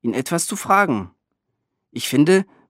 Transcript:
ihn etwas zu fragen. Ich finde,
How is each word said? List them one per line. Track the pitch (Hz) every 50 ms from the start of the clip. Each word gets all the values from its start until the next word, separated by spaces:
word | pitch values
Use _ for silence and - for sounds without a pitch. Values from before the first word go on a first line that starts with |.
ihn | - 117 104
etwas | 123 131 - 170 170 -
zu | - 214
fragen. | - - - 196 202 202 165 120 104 92 92 _ _ _ _ _ _ _ _ _ _ _ _ _ _ _ _
Ich | - 117 - -
finde, | 131 135 151 165 190 190 196 _ _ _ _